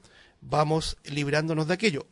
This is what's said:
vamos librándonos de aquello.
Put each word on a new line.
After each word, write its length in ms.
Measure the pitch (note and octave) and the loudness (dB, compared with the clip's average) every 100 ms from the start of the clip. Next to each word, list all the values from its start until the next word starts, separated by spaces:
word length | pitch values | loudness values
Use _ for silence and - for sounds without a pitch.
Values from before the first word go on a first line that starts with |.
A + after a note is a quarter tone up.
| - - - _ | -6 -20 -20 _
vamos 540 | C3 D3 D3+ D#3+ - - | -2 0 2 0 -2 -8
librándonos 640 | - C#3+ C#3+ D3+ D#3+ D#3 D#3 | -8 -4 0 0 0 0 0
de 60 | |
aquello. 340 | F3+ A3 C#3 - | 2 0 0 -4